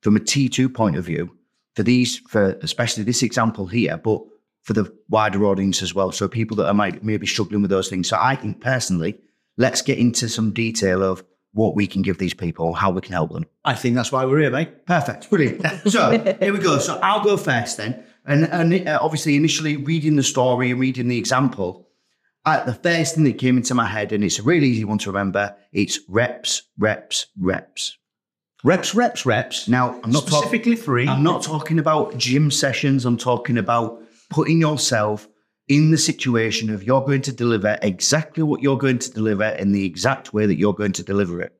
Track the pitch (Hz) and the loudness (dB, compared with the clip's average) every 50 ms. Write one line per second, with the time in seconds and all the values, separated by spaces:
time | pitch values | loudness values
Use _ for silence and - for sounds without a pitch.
0 | - 107 104 107 - - - 143 139 123 - - 127 127 - - 113 101 78 - | 4 4 4 4 2 0 0 2 0 0 2 0 0 0 2 0 0 0 0 -2
1 | 87 85 80 73 85 90 _ _ _ _ _ _ _ _ _ - 104 117 123 127 | -4 -4 -4 -6 -6 -8 _ _ _ _ _ _ _ _ _ -2 2 4 4 4
2 | 123 120 - - _ _ - 113 101 95 92 - - - - - 120 113 - 110 | 2 0 -2 -8 _ _ 0 2 2 2 0 -2 -8 -10 -4 -2 -2 -2 -2 -4
3 | 104 107 123 - - 113 - 123 113 113 110 - 98 90 92 120 104 73 80 85 | -4 -2 -2 0 -2 0 0 0 0 0 -2 -4 -8 -4 -2 0 0 0 -2 -2
4 | - 110 107 - - - - _ _ _ _ _ _ - 107 107 101 - - _ | 0 0 0 0 -2 -12 -20 _ _ _ _ _ _ -2 0 0 0 -2 -6 _
5 | _ - 107 110 107 107 95 98 104 101 98 95 98 98 90 - 95 87 82 98 | _ 0 2 2 2 2 2 2 2 2 2 2 2 0 0 -2 -4 -4 -2 0
6 | 95 95 - - 101 95 - 113 113 110 113 104 90 76 101 104 104 95 87 - | -2 -2 -2 -2 -4 -4 -2 -2 -4 -2 0 0 0 2 2 2 2 0 -2 -4
7 | 104 110 107 101 101 107 - - 104 82 101 104 101 92 98 95 92 - 98 92 | -4 -4 -4 -2 -2 -4 -2 -2 -4 -2 0 0 0 2 2 0 0 -2 -4 -4
8 | 87 - - 98 - 127 135 135 - 113 - - - 123 131 127 117 - 185 - | -2 -2 0 0 2 0 0 -2 -4 -8 -10 -6 -4 -2 -2 -2 -2 -2 -2 0
9 | 80 90 107 - _ _ _ _ _ _ _ - 117 - - - - - 131 - | 0 -2 -4 -6 _ _ _ _ _ _ _ 0 0 0 0 -2 -2 -2 0 2
10 | 120 120 117 - 120 110 - - 110 107 101 113 113 113 110 - 101 95 92 95 | 2 2 2 0 -4 -4 -2 -2 -2 -2 0 -2 -4 -2 -2 0 0 2 2 2
11 | 95 95 92 92 - _ _ _ _ _ _ 104 113 101 78 101 104 90 - 98 | 2 0 -2 -4 -8 _ _ _ _ _ _ 0 0 2 2 0 -2 -2 -2 -2
12 | 95 98 90 - 95 87 - - 92 85 80 - 82 82 85 - 95 98 90 92 | -2 -2 -2 -2 -2 -4 -4 -4 -6 -8 -4 -2 -4 -4 -2 0 -2 0 -2 -2
13 | - - 90 90 80 - 85 82 82 _ _ _ _ 147 127 - - 123 120 127 | -6 -4 -4 -4 -4 -4 -4 -8 -10 _ _ _ _ -4 -4 -2 -2 0 0 0
14 | 117 - - 131 131 131 135 156 151 135 120 139 165 165 - _ _ - 180 165 | -2 -2 -2 -2 0 2 2 2 2 2 0 -2 -4 -4 -8 _ _ -2 0 0
15 | - - - - - - - 185 143 117 - - - 160 - 190 - 214 190 233 | 0 -2 -8 -10 -4 -2 2 2 2 0 0 -2 -4 -6 -6 -2 -2 0 2 2
16 | 226 220 233 226 - 196 - - 185 196 202 196 175 180 147 139 - - 156 - | 4 4 2 2 2 0 -2 0 0 0 0 0 0 2 2 2 0 -2 -4 -2
17 | 190 190 202 214 202 214 202 185 - 160 131 120 113 - - - 104 110 127 - | 0 0 0 2 2 2 0 2 0 0 -2 0 -2 -4 -8 -6 -6 -8 -8 -8
18 | - - _ _ _ - 143 147 160 160 170 175 165 165 170 190 180 151 151 - | -12 -20 _ _ _ 0 2 2 2 2 2 2 2 2 2 2 0 0 -2 0
19 | - 160 156 139 - 151 143 143 156 160 151 - 156 156 147 143 135 139 165 165 | 0 0 -2 -2 0 2 2 4 2 2 0 0 -2 -4 -4 -4 -2 -2 -2 0
20 | 143 156 151 143 131 - - 135 127 127 123 120 127 123 123 123 131 131 127 127 | 2 2 2 2 2 0 0 2 2 2 2 2 0 -2 0 0 0 -2 -2 -2
21 | 123 123 123 120 101 - 131 127 139 127 - - 95 90 92 - - _ _ _ | -2 -2 -2 -2 0 0 2 2 2 0 0 -2 -6 -6 -6 -10 -20 _ _ _
22 | _ _ _ _ _ _ _ _ _ 156 156 139 - 127 117 - - 175 170 165 | _ _ _ _ _ _ _ _ _ 0 0 0 0 -4 -8 -2 -2 0 0 0
23 | 156 - - 160 156 135 107 - 123 127 127 127 120 - 123 123 117 101 101 107 | 0 -2 2 2 2 2 2 2 2 2 2 2 2 0 0 0 0 0 -2 -4
24 | 104 - 107 101 104 107 - - 104 131 175 170 143 131 120 110 110 101 107 104 | -4 -2 0 0 0 0 -2 0 0 2 2 4 4 2 2 0 -2 -2 -4 -4
25 | - 101 95 98 101 98 90 101 101 101 - - _ _ - 98 104 90 - - | -4 -2 -4 -2 -2 0 0 -2 -2 -2 -6 -14 _ _ -2 -2 -2 0 -2 -8
26 | - - 90 110 120 120 - - - - - - - _ _ - 101 107 104 - | -8 -2 0 0 0 0 -2 -8 -6 -6 -6 -6 -8 _ _ -2 0 0 0 -2
27 | - - - - - _ _ 101 92 92 - - - _ _ - - - - _ | -6 -8 -8 -8 -8 _ _ -4 -2 -2 -2 -2 -6 _ _ -10 -10 -10 -10 _
28 | _ _ _ _ _ _ _ _ _ _ _ _ - 127 180 185 190 - - 214 | _ _ _ _ _ _ _ _ _ _ _ _ 2 2 2 2 0 -2 0 0
29 | 240 233 233 - - 131 110 113 - - - - - - 120 127 127 123 120 - | 0 0 -2 -2 -2 0 0 0 0 -4 -8 -8 -2 0 2 2 2 0 -2 -6
30 | - 113 123 156 - - 151 151 - - 247 220 - 240 233 226 - - 131 120 | -2 0 0 0 2 2 0 0 0 0 -2 0 0 0 0 0 0 0 0 2
31 | 120 139 131 135 147 170 170 - - 156 156 151 147 - 160 160 147 160 156 151 | 2 2 2 2 2 2 2 0 -4 -4 -6 -6 -4 0 0 2 2 2 2 2
32 | - - - 127 117 123 127 143 156 147 131 - - 139 123 - - 143 135 135 | 0 -2 -4 -6 -2 0 2 2 2 2 2 0 -2 -2 -2 0 0 2 2 2
33 | 120 127 120 117 - 127 123 120 - - 120 117 104 104 117 120 117 107 - - | 2 0 0 0 2 0 0 0 0 -2 -2 0 0 2 0 0 0 -2 -6 -12
34 | - - _ _ _ _ - 156 151 - 165 165 160 151 151 143 - - 127 110 | -20 -20 _ _ _ _ -2 -2 0 2 2 2 2 2 0 0 -2 0 0 0
35 | 104 107 107 107 - - _ _ _ _ _ _ _ _ 139 147 156 156 160 151 | 0 0 -2 -4 -8 -18 _ _ _ _ _ _ _ _ 4 4 6 6 4 4
36 | - - - - - 135 120 117 113 113 101 - 113 107 107 101 98 110 131 135 | 2 0 -2 -2 -2 0 2 2 2 0 -2 -2 -4 -4 -4 -4 0 2 2 2
37 | 131 139 139 135 135 139 127 113 120 120 117 104 92 107 104 - - 104 92 90 | 2 2 0 0 0 -4 -4 -2 0 2 2 2 2 0 0 0 0 -2 -2 0
38 | - - - 156 160 - - - 160 151 143 - 131 139 135 123 123 135 127 120 | 0 2 2 2 0 -2 -4 -2 0 0 0 0 2 0 0 2 2 0 0 0
39 | - - - 110 107 110 104 98 107 110 - - 95 101 101 101 98 92 80 92 | -2 -6 -4 -2 0 0 0 0 0 -2 -2 -2 0 0 2 2 0 -2 -4 0
40 | 90 123 135 - - - - 107 107 104 95 - 92 104 95 - 104 101 95 - | 0 0 0 -2 -6 -6 -2 0 2 2 2 2 2 0 2 0 -2 -4 -4 -6
41 | - - 98 101 101 87 87 85 90 - _ | -6 -2 0 0 0 -2 -2 -8 -8 -10 _